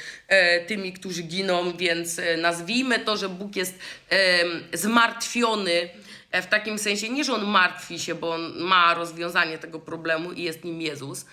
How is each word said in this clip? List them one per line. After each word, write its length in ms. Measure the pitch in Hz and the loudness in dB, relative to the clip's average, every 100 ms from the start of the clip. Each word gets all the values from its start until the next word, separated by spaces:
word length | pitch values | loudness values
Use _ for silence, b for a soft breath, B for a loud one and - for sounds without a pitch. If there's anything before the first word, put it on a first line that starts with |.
| B B - | B B 2
e, 360 | 190 175 175 | 6 6 4
tymi, 280 | 170 208 190 | 0 -4 -6
którzy 300 | 180 190 175 | -8 -8 -8
giną, 540 | 165 185 190 180 180 170 | -4 -2 0 2 0 0
więc, 420 | 175 170 170 175 | 0 0 -2 -2
e, 180 | 175 165 | 0 2
nazwijmy 600 | 170 170 170 240 262 226 | 2 0 -2 -2 2 0
to, 180 | 214 208 | 0 -2
że 120 | 190 | -4
Bóg 280 | 180 202 196 | -6 -8 -4
jest, 180 | 185 - B B - | -6 -6 B B 0
em, 560 | 180 185 175 175 165 - | 4 6 4 2 -2 -6
zmartwiony, 1160 | 165 214 233 233 - - 240 233 214 185 170 180 208 B B - | -4 2 4 4 2 -4 0 0 2 2 0 0 -8 B B -4
e, 120 | 180 | -4
w 40 | 180 | 0
takim 320 | 214 214 214 | 0 0 -4
sensie, 300 | 208 202 220 | -2 -2 -2
nie, 160 | 269 | -2
że 100 | 269 | 0
on 100 | 226 | 0
martwi 540 | 202 202 180 - - 170 | 2 4 4 2 -10 -8
się, 160 | - | -6
bo 200 | 160 165 | -4 -4
on 240 | 165 165 - | -4 -4 -6
ma 360 | 175 185 170 | 2 6 6
rozwiązanie 640 | 170 165 160 170 180 165 160 | 4 -2 -6 -2 0 0 -2
tego 220 | 165 160 | -10 -12
problemu 520 | 160 165 165 160 175 | -10 -6 -2 -2 -2
i 100 | 175 | -6
jest 220 | 170 160 | -6 -6
nim 180 | 175 165 | -8 -6
Jezus, 440 | 156 139 139 180 - | -6 -6 -10 -12 -14